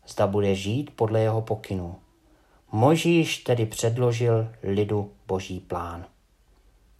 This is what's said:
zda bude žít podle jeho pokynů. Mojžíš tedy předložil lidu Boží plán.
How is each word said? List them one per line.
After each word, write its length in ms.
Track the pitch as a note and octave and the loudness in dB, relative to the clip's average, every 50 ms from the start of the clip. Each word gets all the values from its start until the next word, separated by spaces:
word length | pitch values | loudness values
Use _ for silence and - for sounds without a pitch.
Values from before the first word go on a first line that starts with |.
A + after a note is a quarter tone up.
| _ | _
zda 200 | - - - G#2 | -8 -4 -2 -2
bude 280 | G2 G2 G#2 G2+ G2 F#2+ | 0 0 0 2 0 0
žít 360 | G2 F#2+ G2+ A2+ C#3 D3 - - | 0 -2 -2 -4 -4 -4 -6 -4
podle 240 | - A2+ G#2 A2 A2 | -2 -2 0 2 2
jeho 220 | A2 A2 A2 A2 | 2 2 0 -2
pokynů. 540 | A2+ - G#2 - - - G2 F#2 F2 E2+ F#2+ - - _ _ _ _ _ _ _ _ _ _ _ _ _ | -2 -4 -6 -6 -6 -6 -6 -6 -6 -8 -10 -14 -18 _ _ _ _ _ _ _ _ _ _ _ _ _
Mojžíš 640 | - G#2+ A#2 C#3+ E3 D#3+ - E3+ E3+ E3 D#3 - - | 2 4 6 6 6 4 4 4 4 4 2 2 -2
tedy 280 | - - - B2 A2+ A2 | -4 -2 0 0 0 0
předložil 880 | A2 - - A#2+ A2+ A2+ B2+ B2 A#2+ A#2 A2+ B2 A#2 A2+ A2+ A2+ A2+ - - - | -2 -2 -2 -2 0 0 2 2 2 2 2 2 2 2 2 0 -2 -6 -8 -4
lidu 480 | F#2+ G2 G#2 G#2 G2+ G#2+ G#2 G2 - - - _ | -2 0 0 0 0 0 -2 -4 -6 -10 -14 _
Boží 320 | - F#2+ F#2 F#2+ - F#2 F2+ | -4 -4 -4 -4 -6 -10 -10
plán. 460 | - - F2+ F2 F2 E2+ E2+ E2 F#2 - _ _ _ _ _ _ _ _ _ _ _ _ _ _ _ _ _ | -8 -8 -8 -8 -8 -8 -10 -12 -14 -16 _ _ _ _ _ _ _ _ _ _ _ _ _ _ _ _ _